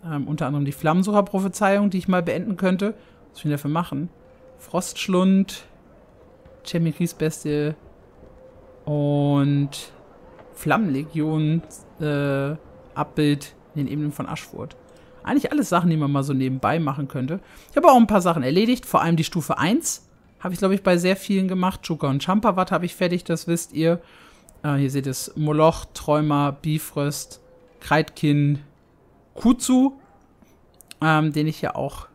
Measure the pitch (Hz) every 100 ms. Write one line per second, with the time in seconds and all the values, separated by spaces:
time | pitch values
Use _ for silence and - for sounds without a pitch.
0 | 170 151 135 151 139 147 143 - 156 170
1 | 190 208 202 190 190 - 202 202 208 185
2 | 175 185 175 143 190 180 190 185 202 220
3 | - - - - 151 147 143 156 170 139
4 | 170 - - - - - - 175 185 -
5 | - 180 190 190 190 - - - - -
6 | - - - - - - - 170 165 147
7 | 170 - 156 156 147 147 147 151 - -
8 | - - - - - - - - - 147
9 | 143 143 143 143 139 143 143 - - -
10 | - - - - - - 151 147 202 131
11 | 151 160 151 156 151 160 - - - -
12 | 151 143 143 139 139 156 - - - -
13 | 151 - 151 143 - - - 151 139 147
14 | 147 147 - 147 - - 151 - - -
15 | - - - 285 - 294 233 170 170 156
16 | 143 143 135 135 131 131 104 156 151 131
17 | 139 139 131 185 - - - - 330 254
18 | 226 214 180 160 127 165 226 247 - -
19 | 165 165 160 175 - - 147 262 - -
20 | _ _ _ _ 180 175 190 190 - 180
21 | 180 190 - 196 190 185 185 - - 160
22 | 143 135 - 196 214 185 185 170 175 -
23 | 180 175 - 165 - 170 - - 160 170
24 | - - - - - - 151 139 139 139
25 | 139 131 - - 151 151 160 160 - -
26 | - 151 151 143 143 143 160 156 - 151
27 | 143 147 - - _ - _ _ - 151
28 | 160 - 151 147 143 143 - _ _ _
29 | _ _ _ - 226 247 - 254 269 269
30 | _ _ _ _ - _ _ _ - -
31 | 160 156 156 147 156 151 - - 135 -
32 | -